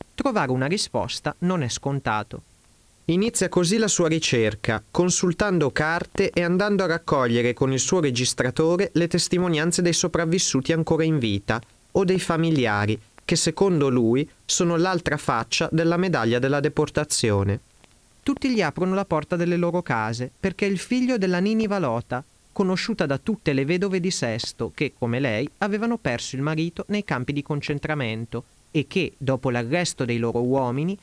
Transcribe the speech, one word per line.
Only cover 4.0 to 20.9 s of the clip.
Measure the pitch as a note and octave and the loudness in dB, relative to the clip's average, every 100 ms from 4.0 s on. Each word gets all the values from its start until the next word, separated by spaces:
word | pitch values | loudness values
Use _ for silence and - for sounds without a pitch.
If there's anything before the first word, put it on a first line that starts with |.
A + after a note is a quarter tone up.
| D#3+ | 2
ricerca, | D#3+ - B2 A2 A2 - A2 - | 2 0 2 2 0 -2 -4 -2
consultando | - F3+ - F3+ E3 G#3 F3 C#3+ | 0 0 2 0 0 0 2 0
carte | - D#3 E3+ - - F#3+ | 0 0 0 -4 -2 0
e | - | 2
andando | F3 F#3 G#3 G3 | 2 2 2 2
a | F3+ | 0
raccogliere | E3 - D3 B2 A#2 A#2+ | 0 0 0 2 2 2
con | A#2+ C3+ | 2 0
il | C3 | 0
suo | - F#3 | 2 2
registratore | D3 A#2+ B2 - B2+ - D#3+ F3 G3 | 2 0 -2 0 -2 2 2 2 0
le | D#3 E3+ | 0 0
testimonianze | F3 - F3 F3+ D#3 E3 E3+ | 0 0 0 2 2 0 2
dei | F3 | 0
sopravvissuti | D#3+ F3 E3 E3 F3 - C3+ C3 | 0 0 0 0 0 0 -2 0
ancora | E3 D#3+ D#3+ | 0 2 2
in | D#3+ D#3 | 2 2
vita | A2+ G2 - A2 - - - | 0 -2 -2 -4 -4 -20 -4
o | F#3 | 0
dei | F#3+ F#3+ | 2 2
familiari, | F3+ E3 E3 D#3 A2+ G#2 G#2 G#2 - - | 0 0 2 2 2 2 0 -2 -6 -12
che | - E3 | -2 0
secondo | E3+ - G3 E3 C#3 | 0 2 2 4 2
lui | B2+ A2+ B2+ D3+ - - | 4 4 2 -2 -8 -6
sono | - F3 E3+ | 0 2 2
l'altra | F#3 F3+ - D3 | 2 0 -2 -2
faccia | - A#2 A#2 - E3 | 0 -2 -2 -2 0
della | D#3+ E3 F3 | 0 2 2
medaglia | F#3 D3+ A2+ B2 | 0 0 2 2
della | C3+ C#3+ | 2 0
deportazione. | D3 C#3+ D3 - D3+ - A#2 G2+ G2 G2 - - - - - - | 0 0 0 0 -2 0 2 2 0 -2 -8 -20 -20 -20 -20 -8
Tutti | - C4+ C4+ | -4 -2 0
gli | A3+ | 0
aprono | D#3+ D#3+ F#3 | 0 0 0
la | F#3+ | 0
porta | G3 D#3 C#3+ F3 | 0 -2 -2 -2
delle | F3 F3 | 0 2
loro | F3 F3 | 0 -2
case, | E3+ A#2 A2 A#2 B2+ - | -2 -2 -2 -4 -8 -4
perché | G3 F3+ | -4 -2
il | G3+ F#3 | -2 -2
figlio | - | -2